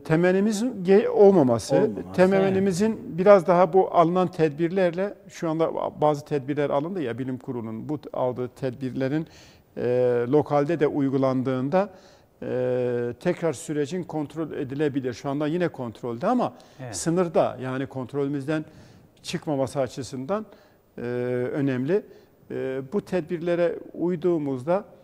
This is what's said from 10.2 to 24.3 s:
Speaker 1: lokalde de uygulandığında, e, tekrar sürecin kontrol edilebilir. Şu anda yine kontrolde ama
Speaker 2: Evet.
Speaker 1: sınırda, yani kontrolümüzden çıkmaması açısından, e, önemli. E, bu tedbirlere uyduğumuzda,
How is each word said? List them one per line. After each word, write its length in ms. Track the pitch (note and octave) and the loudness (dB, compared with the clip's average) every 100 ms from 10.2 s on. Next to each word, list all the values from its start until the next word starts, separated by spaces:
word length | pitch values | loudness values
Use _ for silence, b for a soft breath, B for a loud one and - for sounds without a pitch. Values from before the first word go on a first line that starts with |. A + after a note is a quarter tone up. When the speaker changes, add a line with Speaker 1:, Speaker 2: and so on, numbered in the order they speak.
| A#2+ | 2
Speaker 1:
lokalde 500 | D3 C#3 D3 D3 D#3+ | 2 2 0 0 0
de 80 | D3 | 0
uygulandığında, 1040 | D3+ C3+ C3+ C3+ C3 B2+ B2+ C3+ F#3 G3+ B B B B - | 0 0 0 0 0 -2 -2 0 0 -2 B B B B -12
e, 720 | A#2+ B2 B2+ B2+ B2 A#2+ A#2+ A#2 | -6 -4 -2 -2 -2 -2 -4 -4
tekrar 340 | F3+ E3+ E3 | -4 -2 -2
sürecin 500 | B2+ - D3 C#3 F3+ | -4 -6 -4 -4 -6
kontrol 480 | - D#3 C#3+ D#3 D3+ | -6 -8 -8 -8 -8
edilebilir. 600 | - C3+ C#3 D3+ C3 B2+ | -6 -6 -2 -2 -2 -6
Şu 160 | A2 C#3+ | -6 -6
anda 180 | C#3+ D3+ | -4 -2
yine 200 | F3 E3+ | -2 -2
kontrolde 600 | - A#2+ - B2 A#2 F3+ | -4 -10 -8 -8 -4 -2
ama 260 | B3 E3 - B B | 0 -2 -6 B B
Speaker 2:
Evet. 120 | B2+ G#2 | -12 -6
Speaker 1:
sınırda, 640 | E3+ F3 E3+ F3 A#2 A2 | -2 0 2 2 0 -2
yani 240 | B2+ C3 C3+ | -8 -6 -6
kontrolümüzden 800 | C3 A#2+ C#3+ C#3 C#3+ C3+ D#3 D3+ B B B B _ | -8 -6 -4 -4 -4 -4 -4 -6 B B B B _
çıkmaması 560 | - F3 E3 C#3 C3 C#3+ | -10 -8 -4 -2 -2 -2
açısından, 640 | B2 - A#2+ B2+ C3+ G#3 G#3+ B B B _ - | -4 -6 -10 -8 -6 -6 -6 B B B _ -10
e, 40 | A#2+ B2 B2 B2 B2 | -6 -4 -2 -2 -2
önemli. 480 | D#3 C#3 B2+ C3+ G3+ - B B B - | -2 -2 0 0 -2 -2 B B B -12
E, 300 | B2+ C3 C3 C#3 | -8 -6 -6 -6
bu 80 | G3+ | -6
tedbirlere 760 | - F3+ D#3+ E3+ F3 E3+ E3+ - - | -4 -4 -4 -4 -2 0 0 -2 -10
uyduğumuzda, 920 | - E3+ F3 F3+ | -6 -4 0 0